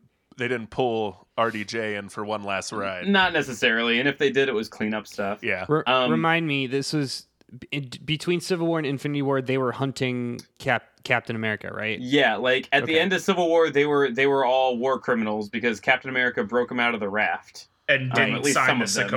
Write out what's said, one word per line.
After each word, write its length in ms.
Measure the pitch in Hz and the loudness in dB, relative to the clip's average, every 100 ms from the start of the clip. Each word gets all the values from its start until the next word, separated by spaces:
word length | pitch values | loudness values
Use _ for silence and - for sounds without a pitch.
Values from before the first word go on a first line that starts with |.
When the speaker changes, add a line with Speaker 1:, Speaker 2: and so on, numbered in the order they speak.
| _ _ _ - | _ _ _ -6
Speaker 1:
they 100 | 123 | -4
didn't 220 | 120 107 | -4 -4
pull 560 | - 127 113 104 - _ - | -2 0 0 -4 -6 _ 0
R 120 | 117 | 0
D 120 | 107 | -2
J 320 | 98 113 107 104 | -6 -4 -4 -6
in 140 | 98 | -8
for 140 | - 104 | -8 -6
one 180 | 107 | -6
last 280 | 101 95 - | -4 -4 -4
ride. 360 | 110 98 90 185 | -6 -6 -4 2
Speaker 2:
Not 260 | 196 180 | 4 4
necessarily. 680 | 165 131 117 123 113 117 117 | 2 -2 0 0 2 2 2
And 80 | 139 | 0
if 80 | - | 2
they 100 | 139 | 2
did, 180 | 127 135 | 2 2
it 40 | |
was 140 | 110 107 | 0 -4
cleanup 400 | - 107 107 - | -4 -4 -4 -8
stuff. 360 | - 101 104 | -6 -6 -4
Speaker 1:
Yeah. 220 | 110 92 92 | -4 -2 0
Speaker 3:
Re- 140 | 151 123 | 0 2
Speaker 2:
Um, 240 | 127 123 | 2 2
Speaker 3:
remind 340 | 160 165 165 160 | 2 2 2 0
me, 180 | 139 127 | -2 -2
this 240 | 139 135 | -4 -2
was 340 | 151 135 - - _ _ 127 | -2 -2 -6 -14 _ _ -18
b-, 80 | - | -8
in, 180 | 143 127 - 135 | -8 -8 -10 -6
between 360 | 151 - 175 | -4 0 -2
Civil 240 | - 180 165 | 0 0 0
War 100 | 165 | 0
and 60 | 143 | 0
Infinity 360 | 135 147 143 | -2 -2 -2
War, 180 | 135 135 | 0 0
they 160 | 127 131 | 2 0
were 120 | 127 | 0
hunting 680 | 117 135 - 127 123 120 117 - - | -2 -2 -2 -2 -2 -6 -8 -14 -6
Cap-, 300 | 139 117 - _ | -2 -2 -2 _
Captain 320 | - 120 - 113 | -2 0 0 -4
America, 360 | 110 104 95 | -2 -4 -6
right? 260 | 101 107 107 | -6 -4 -4
Speaker 2:
Yeah, 360 | 123 143 123 104 | 0 2 4 2
like, 320 | 127 131 - | 2 0 2
at 140 | 143 160 | 0 2
the 80 | |
Speaker 3:
Okay. 60 | 160 | 2
Speaker 2:
end 140 | 185 | 2
of 80 | 180 | 0
Civil 260 | 196 180 165 | 0 2 4
War, 220 | 165 160 | 4 4
they 140 | 143 147 | 4 4
were, 220 | 143 135 | 4 2
they 160 | 117 139 | 2 4
were 160 | 139 123 | 4 4
all 320 | 131 131 120 | 4 2 2
war 220 | 131 123 | 0 0
criminals 500 | - 117 107 107 104 | 0 0 0 -2 -4
because 300 | 117 120 104 | -2 -2 0
Captain 300 | - 127 135 | 0 0 0
America 320 | 127 123 127 | -2 0 -2
broke 280 | 107 123 117 | -2 -2 -2
'em 80 | 123 | 0
out 140 | 120 | 0
of 60 | 113 | 0
the 100 | 104 | -2
raft. 580 | 104 95 87 - - - _ - | 0 -2 -2 -10 -20 -20 _ -2
Speaker 4:
And 240 | 135 127 | 0 0
Speaker 2:
Um, 40 | 120 | 0
Speaker 4:
didn't 200 | 110 120 | 0 0
Speaker 2:
at 80 | |
least 120 | 143 147 | 0 2
Speaker 4:
sign 120 | 131 | 2
Speaker 2:
some 120 | 127 | 2
Speaker 4:
the 60 | 101 | 0
Speaker 2:
of 80 | |
them. 160 | 107 101 | -2 0